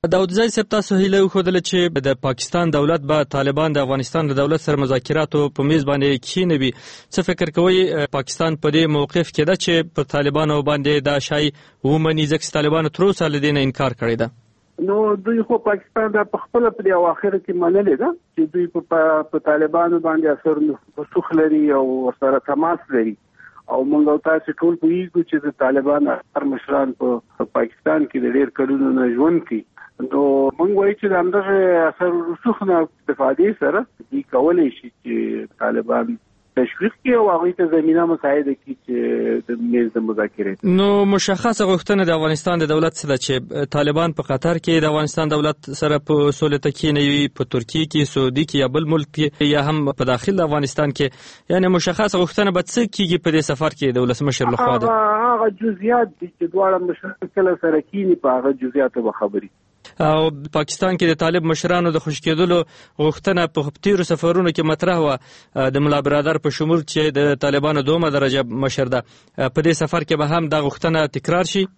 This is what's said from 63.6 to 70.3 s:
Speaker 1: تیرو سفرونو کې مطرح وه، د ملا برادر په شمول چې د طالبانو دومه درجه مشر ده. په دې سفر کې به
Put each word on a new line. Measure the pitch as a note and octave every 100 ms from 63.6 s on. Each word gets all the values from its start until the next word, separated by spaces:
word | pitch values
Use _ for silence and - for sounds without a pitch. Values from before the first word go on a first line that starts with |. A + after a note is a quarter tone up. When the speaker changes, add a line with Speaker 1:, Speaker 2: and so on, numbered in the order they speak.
| D3 - G3
Speaker 1:
تیرو | G3+ F3
سفرونو | E3 E3+ F3 F3+
کې | D#3 D#3
مطرح | D#3 F3 F3
وه، | D3+ C3 - - _ - C3
د | C3+
ملا | D3 D3 C#3
برادر | D3 C#3+ D#3
په | D3+ C#3
شمول | D#3 E3 D3+
چې | D#3 D#3 C#3
د | D3 C#3
طالبانو | C#3+ C#3+ D3 D3+ C#3
دومه | E3 E3
درجه | C#3+ C#3 C3+ B2+ A2+
مشر | C3+ - B2+
ده. | B2 - - _ - C3+
په | D3 D#3
دې | D#3+
سفر | D#3+ E3+ D#3
کې | D#3
به | C#3+